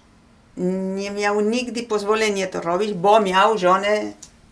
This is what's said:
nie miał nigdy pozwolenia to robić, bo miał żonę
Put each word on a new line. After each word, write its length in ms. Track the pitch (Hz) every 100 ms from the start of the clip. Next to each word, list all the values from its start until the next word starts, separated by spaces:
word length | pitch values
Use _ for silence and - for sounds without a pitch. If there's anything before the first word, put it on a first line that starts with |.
| _ _ _ _ _ - 180 190 190 190
nie 160 | 202
miał 300 | 202 208 208
nigdy 420 | 208 240 240 226
pozwolenia 640 | 226 214 202 220 214 196 185
to 140 | 175
robić, 320 | 165 180 214
bo 260 | 185 196 220
miał 380 | 190 185 208 214
żonę 560 | 180 185 202 214 208 - - _ _